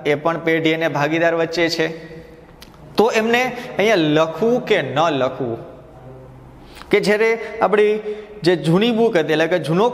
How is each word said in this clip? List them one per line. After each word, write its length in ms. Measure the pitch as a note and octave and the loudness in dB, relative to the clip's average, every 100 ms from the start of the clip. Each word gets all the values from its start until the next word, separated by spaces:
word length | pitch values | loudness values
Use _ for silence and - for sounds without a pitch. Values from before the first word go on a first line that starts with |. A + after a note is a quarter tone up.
| C#3+ | -2
એ 20 | D3 | 0
પણ 160 | E3 E3 E3 | 0 -2 0
પેઢી 280 | D#3+ D#3+ D#3+ | 0 0 0
અને 120 | E3 D3 | -2 0
ભાગીદાર 380 | D3 E3 E3 E3 | 0 0 0 0
વચ્ચે 260 | E3 E3+ E3+ | -2 0 -2
છે. 120 | E3+ D#3+ E3 - - - - - - - - - - | 0 -4 -6 -16 -18 -20 -20 -20 -20 -20 -20 -4 2
તો 80 | A3 A3 | 4 4
એમને 220 | A3 A#3+ B3+ - - - | 2 2 0 -4 -8 -2
અહીંયા 280 | G3+ G#3 D#3 D3+ | 2 2 4 2
લખવું 400 | D#3+ D#3+ A3+ B3 - | 2 0 0 0 2
કે 100 | G3+ | 0
ન 160 | C3+ C3 E3+ C#3+ | 0 0 0 2
લખવું, 380 | B2+ - B2+ A2+ - - - - B2+ - - - - - - - - | -2 -2 -6 -6 -10 -20 -20 -20 -20 -20 -20 -20 -20 -20 -20 -20 -2
કે 80 | G3+ F3+ | 0 2
જ્યારે 220 | G#3 A3+ A3+ G#3+ - | 2 2 0 -4 -2
આપણી 280 | F#3 G#3 G#3 G#3+ G#3+ G#3 - - E3 | 0 2 2 0 -4 -10 -12 -6 0
જે 80 | F3+ D3 | 0 2
જૂની 280 | E3+ A#3 A3 | 2 2 2
બુક 160 | A3+ E3+ | 2 2
હતી, 200 | D3+ D#3 | 0 0
એટલે 100 | E3 | 2
કે 60 | F3+ D3 | 0 0
જૂનો 200 | E3+ A#3 | 0 2